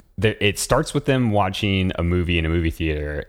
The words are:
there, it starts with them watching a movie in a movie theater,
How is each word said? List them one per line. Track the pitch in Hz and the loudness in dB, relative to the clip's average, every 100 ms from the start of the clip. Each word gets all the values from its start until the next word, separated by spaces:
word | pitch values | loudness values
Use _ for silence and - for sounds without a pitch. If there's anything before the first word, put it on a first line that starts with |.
| _ - | _ -2
there, | 107 - | 0 2
it | 202 - | 0 0
starts | - 131 156 | 0 0 0
with | 143 143 | -2 0
them | 131 117 | 2 2
watching | 104 95 95 104 95 92 - | 2 0 0 0 2 0 0
a | |
movie | 85 90 85 85 | 0 0 0 0
in | 80 | 0
a | |
movie | 85 82 | 0 0
theater, | - 80 76 73 73 | -2 -4 -2 -4 -8